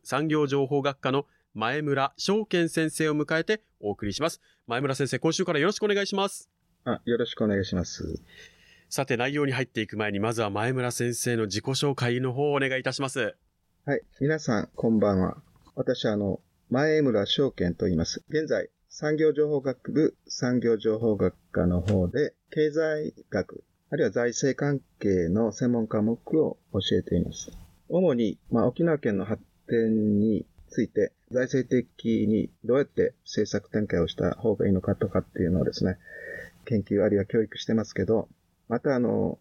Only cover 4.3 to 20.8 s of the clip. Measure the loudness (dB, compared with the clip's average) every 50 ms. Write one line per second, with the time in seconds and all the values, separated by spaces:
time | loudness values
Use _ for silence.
4.3 | -4 -6 _ _ _ _ _ -6 -4 -2 -2 -2 0 -2 -2 -2 -2 -2 0 0
5.3 | 0 0 -2 0 0 2 2 0 0 0 0 0 0 0 0 -2 -2 -2 -2 -2
6.3 | -4 -8 -18 _ _ _ _ _ _ _ -6 -6 -6 -4 -2 -2 0 0 -2 -2
7.3 | -2 -2 0 0 2 0 0 -2 -2 -4 -4 -4 -6 -10 -8 -8 -8 -10 -12 -16
8.3 | -20 -20 -20 -20 _ _ _ _ -20 _ _ -8 -4 -4 -2 -2 -2 -2 -2 -2
9.3 | 0 0 0 0 0 -2 -4 -4 -4 -6 -6 -4 -4 -4 -2 -2 -2 0 0 0
10.3 | 0 0 -2 -2 -2 -2 0 0 0 0 -2 -2 -2 -2 -2 -2 -2 -2 -2 0
11.3 | 0 0 0 -2 -2 -4 -4 -2 -2 0 0 0 0 0 0 0 0 0 -2 -2
12.3 | -2 0 0 0 2 2 0 0 -2 -2 -2 -4 -4 -4 -4 -4 -2 -2 -2 -4
13.3 | -4 _ _ _ _ _ _ _ _ _ -4 -2 -2 -2 -4 _ _ -2 -2 0
14.3 | 0 -2 -2 -2 -2 -2 -2 -4 _ -2 0 2 2 4 4 4 4 2 2 0
15.3 | -2 -6 -14 _ _ _ _ -12 -8 -4 -2 -2 -2 0 0 -2 0 0 0 -2
16.3 | -2 -4 _ _ _ _ _ -4 -2 0 2 2 2 4 4 4 2 2 2 0
17.3 | 0 2 0 0 0 0 -2 -2 0 0 0 0 2 0 0 -2 -6 -10 -8 -4
18.3 | -4 -2 -2 0 -2 -2 -2 -6 _ _ _ _ -10 -6 -2 -2 0 2 4 4
19.3 | 4 2 2 2 0 -2 -2 -2 -6 -6 -6 -4 0 2 2 2 0 _ _ -14
20.3 | -8 -4 0 0 2 2 2 2 2 2